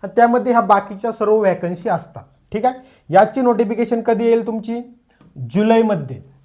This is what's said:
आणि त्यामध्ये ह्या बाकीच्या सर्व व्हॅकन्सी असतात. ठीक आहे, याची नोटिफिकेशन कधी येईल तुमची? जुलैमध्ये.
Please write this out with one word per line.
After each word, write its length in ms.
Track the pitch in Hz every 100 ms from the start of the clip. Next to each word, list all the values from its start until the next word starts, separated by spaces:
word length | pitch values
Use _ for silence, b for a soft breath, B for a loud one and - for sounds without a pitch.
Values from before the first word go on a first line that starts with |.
आणि 80 | 196 -
त्यामध्ये 360 | 233 247 247
ह्या 100 | 233
बाकीच्या 500 | 196 202 196 196 233
सर्व 240 | 220 208 220
व्हॅकन्सी 540 | 202 180 175 175 226
असतात. 340 | 170 - - - _ _
ठीक 140 | 214 247
आहे, 160 | 254 B B B
याची 280 | 175 214 262
नोटिफिकेशन 600 | 247 240 226 233 233 233
कधी 240 | 226 220 233
येईल 220 | 233 220
तुमची? 340 | 226 226 233 240 - _ b - - 120
जुलैमध्ये. 720 | 160 214 226 226 190 131 131 - _